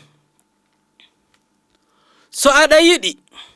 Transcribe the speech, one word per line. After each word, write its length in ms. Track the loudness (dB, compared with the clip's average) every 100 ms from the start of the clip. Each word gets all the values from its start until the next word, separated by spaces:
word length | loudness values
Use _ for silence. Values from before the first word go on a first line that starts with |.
| _ _ _ _ _ _ _ _ _ _ _ _ _ _ _ _ _ _ _ _ _ _ _
So 140 | -4 0
aɗa 280 | 0 2 2
yiɗi 320 | 2 0 -6 -14 _ -20 -20